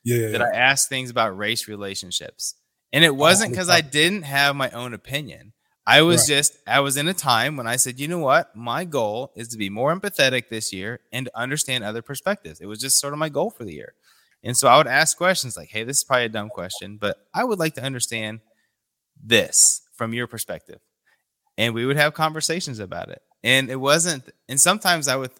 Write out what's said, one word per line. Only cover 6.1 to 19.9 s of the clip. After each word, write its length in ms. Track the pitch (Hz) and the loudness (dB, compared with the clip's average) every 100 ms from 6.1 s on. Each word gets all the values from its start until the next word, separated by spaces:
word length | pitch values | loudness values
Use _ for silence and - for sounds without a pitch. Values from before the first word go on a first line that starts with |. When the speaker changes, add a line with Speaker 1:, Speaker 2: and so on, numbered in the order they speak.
| 170 | 4
Speaker 1:
Right. 60 | 151 143 | 4 2
Speaker 2:
just, 200 | 143 - - | 2 -4 0
I 120 | 127 | 2
was 160 | 139 135 | 2 0
in 100 | 156 | -2
a 60 | 190 | -2
time 400 | 139 113 131 147 | 2 2 2 -2
when 80 | 117 | -4
I 100 | 127 | -2
said, 240 | - 127 | -2 -2
"You 80 | 147 | -6
know 120 | 175 | -2
what? 360 | 139 151 - 104 | 2 2 0 -10
My 300 | 120 127 180 | -6 -6 -4
goal 460 | 143 107 110 139 - | -4 -2 -4 -8 -12
is 120 | 117 | -12
to 80 | 113 | -6
be 120 | 98 | -6
more 240 | 104 135 180 | -2 -2 -2
empathetic 540 | 202 - 135 127 - | -4 0 4 4 2
this 220 | 110 - | -8 -6
year 280 | 95 101 120 _ | -8 -8 -10 _
and 140 | 120 131 | -8 -8
to 120 | 110 | -8
understand 460 | 123 151 - 127 | -4 -4 -2 -2
other 200 | 104 113 | -4 -8
perspectives." 580 | - 131 190 202 - 76 | -10 -6 -4 -6 -8 -16
It 60 | 95 | -14
was 120 | 107 | -8
just 200 | 131 - | 0 0
sort 120 | 143 | 0
of 40 | 147 | -4
my 100 | 156 | -4
goal 200 | 139 208 | -2 -4
for 140 | - 110 | -6 -12
the 80 | |
year. 220 | 73 57 _ _ _ _ _ | -12 -16 _ _ _ _ _
And 120 | - 123 | -4 4
so 120 | 131 | 8
I 100 | 131 | 8
would 80 | 143 | 6
ask 300 | 135 156 - | 4 2 2
questions 400 | 175 185 127 95 | 0 0 -4 -10
like, 120 | 76 | -10
"Hey, 140 | 107 | -8
this 140 | 117 139 | -4 -4
is 40 | |
probably 220 | - 127 117 | 0 0 0
a 40 | |
dumb 200 | 110 104 | -4 -8
question, 480 | 101 90 - 101 104 | -10 -10 -10 -12 -4
but 300 | 104 - _ | -4 -4 _
I 100 | - | -4
would 140 | 247 202 | -2 0
like 140 | 160 - | -2 -2
to 80 | |
understand 580 | 135 127 - 113 110 110 _ _ _ _ _ _ _ _ | -8 -8 -8 -6 -6 -10 _ _ _ _ _ _ _ _
this 580 | 107 113 90 - - - _ | 2 2 4 4 4 2 _